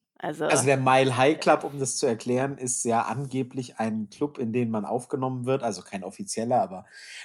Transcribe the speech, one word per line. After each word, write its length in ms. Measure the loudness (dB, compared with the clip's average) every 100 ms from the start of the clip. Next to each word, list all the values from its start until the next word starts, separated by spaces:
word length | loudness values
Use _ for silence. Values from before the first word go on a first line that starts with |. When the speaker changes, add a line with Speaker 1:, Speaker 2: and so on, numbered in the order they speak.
| _ _
Speaker 1:
Also 260 | -8 -2 2
Speaker 2:
Also, 200 | 2 4
der 100 | 4
Mile 400 | 6 6 4 4
High 240 | 4 4
Club, 240 | 4 4
um 140 | 2 -4
das 180 | -4 0
zu 100 | 0
erklären, 520 | 0 0 0 0 -4
ist 260 | -4 -2
ja 180 | 0 0
angeblich 760 | 0 -2 -4 -4 -4 -6 -8 -4
ein 320 | -2 -2 -6
Club, 260 | -4 -4 -2
in 140 | -2
den 180 | 0 0
man 140 | -2
aufgenommen 600 | -2 -4 -4 -4 -2 -2 0
wird, 160 | 0
also, 200 | 0 -4
kein 220 | -8 -10
offizieller, 560 | -10 -10 -8 -4 0 2
aber 240 | 0 -4 -14 -20 -18 -18